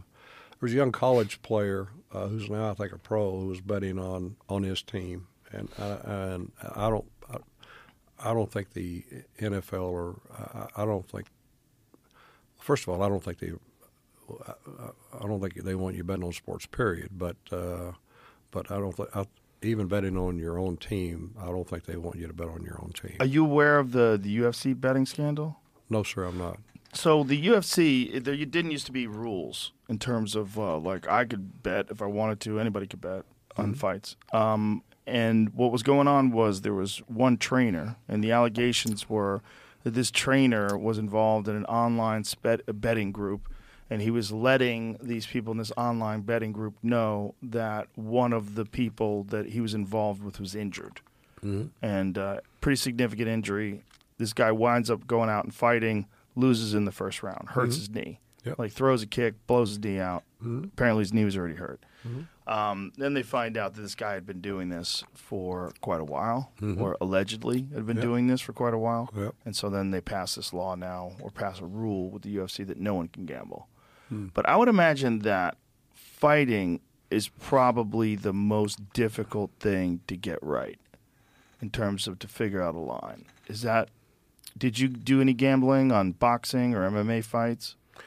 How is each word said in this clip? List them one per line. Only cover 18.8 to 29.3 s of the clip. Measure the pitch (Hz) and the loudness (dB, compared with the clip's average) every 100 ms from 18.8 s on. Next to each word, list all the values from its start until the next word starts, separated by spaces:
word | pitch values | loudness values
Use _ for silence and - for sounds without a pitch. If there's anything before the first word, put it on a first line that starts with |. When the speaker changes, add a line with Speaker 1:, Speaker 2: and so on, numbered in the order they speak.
| 98 90 | -4 -6
Speaker 1:
think, | - | -6
I, | 101 98 _ _ _ | -4 -6 _ _ _
even | 107 110 98 | -2 0 0
betting | 101 98 92 | 0 0 0
on | 90 87 | 0 -2
your | 82 87 | -2 -2
own | 92 85 | -2 -4
team, | - 101 90 85 82 110 | -4 -4 -2 -6 -10 -10
I | 90 | -6
don't | 90 87 | -6 -6
think | 87 | -8
they | - 87 | -8 -8
want | 85 85 | -8 -8
you | 82 | -10
to | |
bet | 82 82 | -8 -8
on | 82 | -8
your | 82 80 | -10 -10
own | 82 | -10
team. | 85 95 - | -12 -10 -2
Speaker 2:
Are | 135 | 2
you | 143 | 6
aware | 156 147 147 147 | 6 6 6 6
of | 131 | 4
the, | 123 117 107 | 6 6 6
the | 101 | 2
U | 107 120 | 2 2
F | |
C | 117 135 | 2 0
betting | 127 131 131 131 | 0 2 2 2
scandal? | - 147 147 156 151 _ _ - | 0 -2 0 -4 -8 _ _ -2
Speaker 1:
No, | 110 | -2
sir, | 101 - | 0 -4
I'm | 90 90 | -4 -4
not. | 87 87 - - - | -6 -8 -14 -20 -14
Speaker 2:
So | - 165 156 | -2 4 6
the | 139 143 | 6 2
U | 170 226 | 6 4
F | |
C, | 175 - 165 131 123 117 | 4 4 6 6 2 -2
there | 123 | -2
you | 143 151 | -4 -2
didn't | 165 170 | -2 -2
used | 143 - | -4 -6
to | |
be | 131 120 | -6 -6
rules | 104 117 | -6 -4